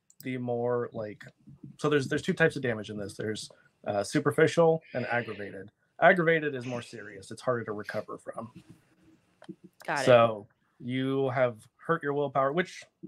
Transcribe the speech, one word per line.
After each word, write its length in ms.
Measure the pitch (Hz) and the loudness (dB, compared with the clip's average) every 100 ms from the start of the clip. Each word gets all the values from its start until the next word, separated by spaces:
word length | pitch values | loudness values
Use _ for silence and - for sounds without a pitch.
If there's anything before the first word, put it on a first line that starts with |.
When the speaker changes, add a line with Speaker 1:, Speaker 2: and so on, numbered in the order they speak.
| _ _ | _ _
Speaker 1:
the 160 | 131 127 | -8 -6
more, 500 | 123 120 120 120 120 | -4 -2 0 -2 -4
like, 320 | 113 107 101 - _ - - 139 - | -8 -10 -12 -20 _ -20 -20 -20 -4
so 100 | 147 | 2
there's, 200 | 147 131 | 2 2
there's 140 | 147 | -4
two 100 | - | -2
types 240 | - 160 147 | 2 2 2
of 60 | |
damage 280 | 127 110 104 | -4 -4 -6
in 60 | 104 | -8
this. 180 | 98 | -8
There's, 360 | - 107 107 - _ _ _ - | -6 -6 -6 -10 _ _ _ -4
uh, 160 | 104 | -2
superficial 760 | 104 151 139 - 156 170 165 160 - | 0 0 2 4 4 6 4 4 -2
and 120 | 123 104 | -6 -2
aggravated. 640 | 120 113 98 98 95 98 _ _ - | -2 -4 -8 -10 -12 -16 _ _ 4
Aggravated 540 | 170 185 165 160 151 | 4 6 4 2 0
is 120 | 135 123 | -4 -6
more 160 | 120 | -8
serious. 480 | - 117 104 98 - | -8 -14 -16 -16 -14
It's 120 | - | -8
harder 220 | - 120 | -2 -2
to 80 | 110 | -4
recover 460 | 104 107 107 - 110 | -8 -6 -8 -8 -12
from. 320 | - - 117 - - - _ _ _ _ _ _ - - - - - | -14 -12 -12 -16 -20 -20 _ _ _ _ _ _ -20 -20 -20 -14 -6
Speaker 2:
Got 140 | 147 | 0
it. 40 | |
Speaker 1:
So 420 | 135 120 117 107 101 _ _ - | 6 8 8 2 -10 _ _ -14
you 500 | 123 131 131 135 135 | -6 -4 0 0 0
have 260 | 127 127 107 - _ | 2 0 -2 -16 _
hurt 260 | - 160 | -4 -2
your 100 | 143 | -2
willpower, 400 | 143 143 139 135 | -2 0 2 0
which 320 | 160 180 - - _ | 0 -4 -6 -20 _